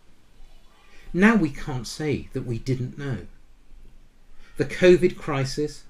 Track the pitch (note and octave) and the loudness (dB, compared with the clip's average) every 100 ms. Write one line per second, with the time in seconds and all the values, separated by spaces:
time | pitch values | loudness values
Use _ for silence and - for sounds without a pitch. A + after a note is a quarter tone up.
0 | - - - - - - - - - - | -20 -20 -20 -20 -20 -20 -20 -20 -20 -16
1 | - E3+ G#3+ A3 D3+ - - B2 A2 - | -4 4 6 6 2 -2 -6 -6 -6 -4
2 | D#3 A#2 - C3 C3 A2+ C3+ B2+ B2+ C#3+ | -2 -2 -4 -6 -4 -4 -2 -2 -4 -6
3 | C#3 G2+ - - - - - - - - | -6 -6 -8 -18 -20 -20 -20 -18 -18 -20
4 | - - - - - - C3+ - F3+ F3+ | -20 -20 -18 -16 -8 -4 -4 6 8 8
5 | F3+ - - C#3 C3+ - D3+ - | 6 0 -2 -2 -2 -2 -4 -6